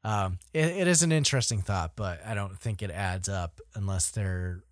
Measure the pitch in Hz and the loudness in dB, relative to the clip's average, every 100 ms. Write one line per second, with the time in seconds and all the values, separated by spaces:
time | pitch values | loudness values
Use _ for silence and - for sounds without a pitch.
0 | 110 107 95 90 - 160 160 180 180 165 | 0 0 0 -2 -4 0 2 2 4 6
1 | 165 160 139 131 - 110 92 95 82 - | 6 4 4 2 2 0 0 0 -2 -4
2 | 98 82 95 107 98 95 117 101 101 85 | -6 -6 -6 -4 -6 -6 -6 -4 -4 -2
3 | 98 92 92 98 85 - - 110 98 95 | -2 -2 -2 -2 -4 -8 -14 -6 -2 0
4 | - 110 95 90 90 90 _ | 0 -2 -2 -2 -4 -6 _